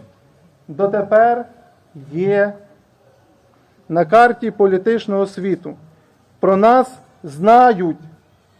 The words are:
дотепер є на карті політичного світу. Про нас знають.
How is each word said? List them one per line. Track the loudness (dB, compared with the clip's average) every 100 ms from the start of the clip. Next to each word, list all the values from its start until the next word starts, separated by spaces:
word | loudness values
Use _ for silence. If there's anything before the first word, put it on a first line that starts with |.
| -20 _ _ _ _ _ -16
дотепер | -6 -4 -4 0 2 2 -2 -8 _ _ _ _ -20 -12
є | -6 -2 -2 -2 -6 _ _ _ _ _ _ _ _ _ _ _ _ -8
на | -4 2
карті | 4 2 0 -6
політичного | -2 0 0 -2 -4 -4 -4 -4
світу. | -6 -6 -6 -8 -18 _ _ _ _ _ _
Про | -2 2
нас | 4 2 0 -8 _ _
знають. | -18 -4 4 4 4 2 -4 -8 -14 _ _ _ _